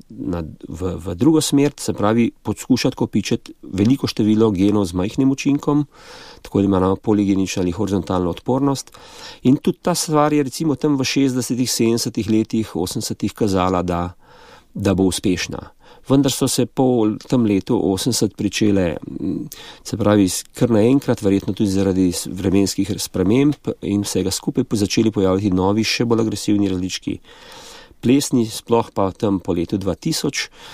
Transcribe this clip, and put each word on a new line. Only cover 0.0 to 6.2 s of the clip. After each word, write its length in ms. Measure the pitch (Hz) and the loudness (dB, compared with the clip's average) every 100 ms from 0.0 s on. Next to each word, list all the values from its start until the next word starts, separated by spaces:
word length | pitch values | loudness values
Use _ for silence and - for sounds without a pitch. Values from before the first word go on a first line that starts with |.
| - | -18
na, 360 | 110 - 87 76 - - | -12 -6 -6 -8 -12 -14
v, 260 | 82 92 85 | -8 -6 -6
v 180 | 90 | -8
drugo 260 | 90 156 156 | 0 4 4
smer, 320 | - 139 143 | 2 2 2
se 180 | - - | -2 -6
pravi, 380 | 98 104 117 117 - | -2 2 2 2 -2
poskušati 560 | - 101 - 127 135 | -6 -4 0 0 0
kopičiti 580 | - 117 107 - 117 - - | -2 -2 -2 -2 -4 -6 -18
veliko 420 | - 95 107 135 123 | -6 2 2 2 0
število 440 | - 107 107 110 | 0 2 4 4
genov 340 | 92 101 104 | 2 2 2
z 80 | 95 | 0
majhnim 380 | 90 95 - 135 | -2 -4 0 0
učinkom, 560 | 135 143 143 - 147 143 - - - | 0 0 0 0 0 -2 -8 -20 -20